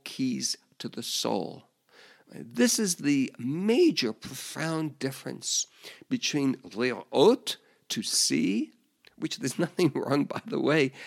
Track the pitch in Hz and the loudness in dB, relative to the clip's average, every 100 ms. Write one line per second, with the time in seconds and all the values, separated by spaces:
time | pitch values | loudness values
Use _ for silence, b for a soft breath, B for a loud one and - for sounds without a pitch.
0 | - - 131 131 - - _ - 117 - | -12 -4 -2 -2 -4 -6 _ -12 -10 -8
1 | - - 117 104 82 - - _ _ B | -6 -2 0 -2 -4 -10 -20 _ _ B
2 | B B _ 151 117 233 240 - 202 165 | B B _ -16 -8 0 2 2 0 0
3 | 143 143 127 - 120 160 208 247 339 156 | 2 2 0 -4 -4 -2 2 4 4 4
4 | 117 - - 131 - 135 160 160 156 131 | -2 -4 -12 -12 -12 -6 -4 -2 -4 -4
5 | 135 135 131 123 - - - B B B | -8 -6 -12 -10 -4 -4 -4 B B B
6 | - 123 - 147 135 - - 98 127 101 | -4 -2 0 2 2 0 -6 -2 -2 -2
7 | - 123 185 247 - - b b - 117 | 0 6 8 6 0 -10 b b -8 -6
8 | - - - 139 175 214 302 _ _ _ | -2 0 2 2 2 0 -4 _ _ _
9 | _ - 156 - 127 - 170 - 165 135 | _ -10 -8 -4 -4 -2 -2 2 2 2
10 | - 143 - - - 143 131 156 135 B | 0 0 0 -4 -6 -2 2 4 2 B